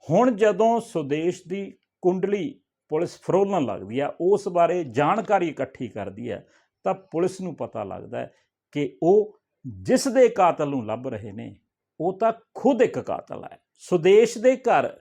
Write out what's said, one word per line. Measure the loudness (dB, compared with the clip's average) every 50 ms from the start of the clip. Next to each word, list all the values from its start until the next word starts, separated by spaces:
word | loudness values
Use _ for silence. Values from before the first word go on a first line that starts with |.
| _ 0
ਹੁਣ | 2 4 4 2
ਜਦੋਂ | 2 4 2 2 4 4 2 2 2 0
ਸੁਦੇਸ਼ | -2 -4 -6 -6 -4 -2 -4 -2 -2 -2 -4 -4 _ -10
ਦੀ | -10 -10 -10 -12 -14 _ _ _ _ _
ਕੁੰਡਲੀ | -2 0 0 0 -2 -2 -2 -2 -2 -6 -8 _ _ _ _ _ _ _
ਪੁਲਿਸ | -4 -4 -4 -4 -6 -12
ਫਰੋਲਣ | _ 0 2 2 2 2 0 -2 -2
ਲੱਗਦੀ | -2 -4 -8 -10 -6 -4 -4
ਹੈ, | -4 -4 -4 _
ਉਸ | 2 2 2 2 0 -2
ਬਾਰੇ | 2 2 4 4 2 -2 -4
ਜਾਣਕਾਰੀ | -4 0 2 2 2 2 0 0 0 0 2 2 -2
ਇਕੱਠੀ | -4 -6 -8 -8 -6 -12 -12 -10
ਕਰਦੀ | -8 -10 -10 -10 -10 -10 -10 -8
ਹੈ, | -8 -10 -12 _ _ _ _ _ _ _ _
ਤਾਂ | -4 -4
ਪੁਲਿਸ | -4 -8 _ -4 -2 -2 -2 -2 -6
ਨੂੰ | -10 -10 -8
ਪਤਾ | -8 -10 -10 _ -8 -8
ਲੱਗਦਾ | -8 -10 -12 -12 -10 -10 -10
ਹੈ | -10 -10 _ _ _ _ _ _ _ _
ਕਿ | _ -4 -4 -4 -4 _ 2
ਉਹ | 4 4 4 2 0 -8 _ _ _ _ _ _
ਜਿਸ | -16 -14 -12 -2 0 0 2 2 0
ਦੇ | 4 4 4 4
ਕਾਤਲ | 4 4 2 2 2 2 -2 -2
ਨੂੰ | -2 -6 -4
ਲੱਭ | -6 -6 -6 -6 -10
ਰਹੇ | -10 -10 -12 -12
ਨੇ, | -12 -12 -14 -14 -16 _ _ _ _ _ _ _ _ _
ਉਹ | -4 -4 -2 0
ਤਾਂ | -2 -2 -2 -2 _ _ _
ਖੁਦ | 0 2 2 4 4
ਇੱਕ | 2 2 2 -6
ਕਾਤਲ | -6 -6 -8 -8 -8 _ -14 -14 -14
ਹੈ। | -16 -20 _ _ _ _
ਸੁਦੇਸ਼ | _ -6 -2 -2 2 4 6 6 8 6 4 0 0
ਦੇ | 2 2 2
ਘਰ | 2 0 0 2 2 0 -2 -6 -12